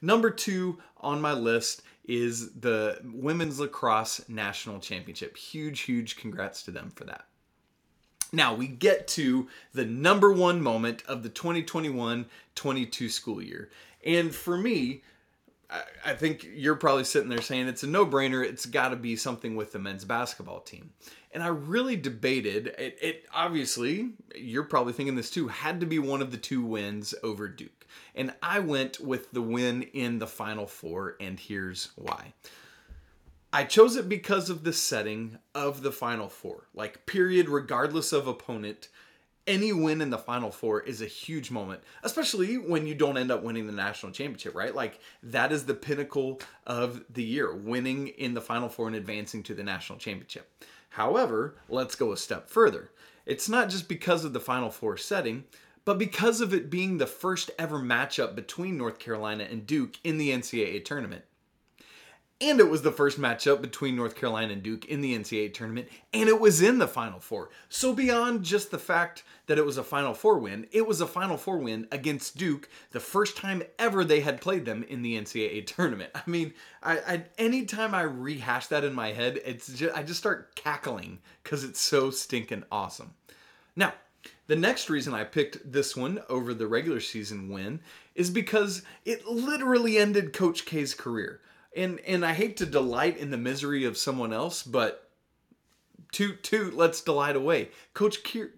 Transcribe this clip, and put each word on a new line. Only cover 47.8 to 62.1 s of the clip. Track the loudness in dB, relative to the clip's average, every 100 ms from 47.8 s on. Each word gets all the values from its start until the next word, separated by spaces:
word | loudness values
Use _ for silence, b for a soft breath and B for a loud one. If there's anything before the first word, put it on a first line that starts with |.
| 0 -2 -4
in | -6 -4 -4
the |
Final | -2 -2 -2
Four | -4 -4
and | -4
advancing | -6 -6 -6 -10
to | -8 -8
the |
national | -6 -6 -8 -10
championship. | -8 -8 -10 -16 -16 _ B B B
However, | -2 2 4 2 2 -2 -6 -4
let's | -2 -2 -2
go | -2
a | -2
step | -4 -6 0
further. | 6 6 6 -6 B B B -6
It's | -4 0
not | 2 2
just | -2 -4
because | -4 2 2 2
of |
the | -4
Final | -2 -2 -2
Four | -2 -4 -4
setting, | -2 -2 0 -4 -10 B B B 0
but | 2
because | 0 4 4 4
of | 2
it | 2 0
being | 0 0 2
the | 0
first | 0 -2 -2 -4 -4
ever | -4 -2
matchup | 2 2 2 0 -2 -4
between | -10 -6 -4 -2
North | -4 -6
Carolina | -6 -4 -4 -4 -6
and | -8 0
Duke | 0 0 -4
in | -2 0
the | 2
N | 0
C | -2 0
A | 0 0
A |
tournament. | -4 -6 -6 -10 -16 _ _ _ _ _ B B B